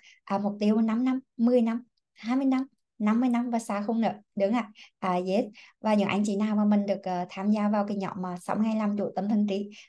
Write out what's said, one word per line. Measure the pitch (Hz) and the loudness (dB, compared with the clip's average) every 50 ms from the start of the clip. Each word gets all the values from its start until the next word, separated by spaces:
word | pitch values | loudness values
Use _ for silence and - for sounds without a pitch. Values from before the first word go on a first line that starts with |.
| _ - - _ _ | _ -20 -20 _ _
à, | - 202 | -4 -4
mục | 196 202 202 208 - | -2 -2 -2 -2 0
tiêu | 208 208 220 226 | 2 2 2 2
năm | 226 220 220 233 254 | 2 2 0 0 0
năm, | 254 254 262 - _ _ | 0 0 -2 -4 _ _
mười | - 226 240 254 247 | 0 2 4 4 4
năm, | 226 226 226 247 - _ _ _ _ _ _ | 2 2 -2 -4 -8 _ _ _ _ _ _
hai | - - 226 247 | -10 -4 -2 0
mươi | 269 277 | 0 2
năm, | 269 262 262 269 - _ _ _ _ _ - | 2 2 0 0 -4 _ _ _ _ _ -2
năm | 214 208 220 233 | 0 2 2 2
mươi | 254 254 | 2 2
năm | 240 233 247 247 | 2 0 0 -2
và | 233 226 | -2 -4
xa | - - 202 202 | -2 -4 -4 -4
không | 202 220 226 226 | -2 -2 0 0
nữa. | 220 196 - - - _ - | 0 0 -2 -4 -10 _ -4
Đúng | 202 196 196 226 | 0 0 2 2
ạ? | 240 220 - - - - - _ _ | 0 -2 -4 -10 -20 -20 -20 _ _
À, | - 185 180 180 185 | -2 -2 0 0 0
yes. | 185 190 220 277 311 - - - - _ _ | 0 0 0 0 -2 -6 -18 -20 -20 _ _
Và | - 214 214 | -2 2 2
những | 208 190 | 4 2
anh | - - 202 208 | 2 2 0 0
chị | 214 196 | 0 0
nào | 196 214 214 208 | 0 0 0 2
mà | 208 208 | 2 4
mình | 208 208 202 202 | 4 4 2 2
được, | 202 190 196 - | 0 -2 -2 -4
ờ, | 185 180 175 180 180 | -4 -4 -4 -4 -6
tham | - 196 196 208 | -6 -4 -2 0
gia | 214 208 208 208 | 0 2 2 0
vào | 214 208 202 | 0 0 0
cái | 208 202 | -2 -4
nhóm | 196 190 - - 185 | -4 -4 -6 -6 -6
mà | 185 185 180 175 | -6 -8 -8 -8
sáu | - - 208 | -6 -4 -2
mươi | 202 220 | 0 0
hai | 220 220 | 0 0
làm | 214 214 208 202 | 0 -2 -2 -2
chủ | 202 190 - - | -2 -4 -4 -4
tâm | 190 196 208 | -4 -2 0
thần | 220 208 208 | 2 2 2
trí, | 202 190 202 202 202 - - - | 0 -2 -4 -6 -8 -12 -18 -20